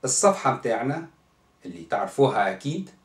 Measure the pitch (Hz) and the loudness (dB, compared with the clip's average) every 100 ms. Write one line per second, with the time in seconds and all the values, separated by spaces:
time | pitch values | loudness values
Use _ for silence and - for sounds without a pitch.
0 | 131 - 202 165 135 120 123 113 127 156 | -2 4 4 4 0 0 -2 -2 -2 -4
1 | 165 _ _ _ _ _ 135 - - - | -8 _ _ _ _ _ -16 -14 -4 -2
2 | - - 139 - 92 95 139 170 190 - | -2 2 4 4 0 -2 -6 -6 -8 -14